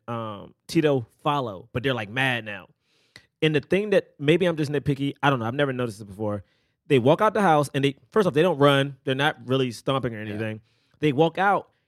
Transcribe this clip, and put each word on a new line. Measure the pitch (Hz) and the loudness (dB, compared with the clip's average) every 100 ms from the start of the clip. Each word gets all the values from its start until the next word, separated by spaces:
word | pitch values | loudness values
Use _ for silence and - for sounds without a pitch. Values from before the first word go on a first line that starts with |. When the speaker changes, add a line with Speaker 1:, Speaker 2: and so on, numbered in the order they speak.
| - | -10
Speaker 1:
um, | 117 110 101 - _ - | -10 -10 -12 -18 _ -4
Tito | 165 151 135 113 _ | 0 2 0 -4 _
follow, | 151 147 120 92 - | -4 -4 -4 -10 -10
but | 127 | -6
they're, | 131 | -4
like, | 120 101 | -4 -6
mad | 123 135 120 | -2 -2 -2
now. | 107 101 - _ _ _ _ - _ - | -6 -14 -16 _ _ _ _ -20 _ -2
And | 156 | 0
the | 151 | 0
thing | - 185 208 | 0 -2 2
that, | 185 - - | 0 0 -4
maybe | 143 170 180 | 2 4 2
I'm | 160 | 0
just | 143 | -2
nitpicky, | 143 143 135 143 - | -2 -2 -2 -4 0
I | 139 | 0
don't | 131 | 0
know, | 113 | -2
I've | |
never | 143 139 | -2 -2
noticed | 127 123 101 | -2 -6 -8
it | 101 | -14
before. | 95 107 101 - _ _ _ - | -8 -6 -6 -10 _ _ _ 2
They | 135 | 4
walk | 123 165 | 6 4
out | 214 | 2
the | 208 | 2
house, | 190 151 139 | 4 4 2
and | 139 | 0
they, | 139 - _ | -2 -2 _
first | 214 185 | 0 0
off, | |
they | 135 | 2
don't | 180 143 | 2 4
run. | 143 139 139 135 | 4 4 0 -4
They're | 139 | -4
not | 131 151 120 117 | 0 -2 -2 -2
really | 135 131 | 0 -2
stomping | 113 - 135 120 | -4 -4 -2 -2
or | 110 | -8
Speaker 2:
Yeah. | 107 | -8
Speaker 1:
anything. | 107 110 110 _ _ _ - | -6 -6 -8 _ _ _ -2
They | 151 | 0
walk | 127 160 170 | 2 0 2
out, | 202 180 - _ | 0 0 -4 _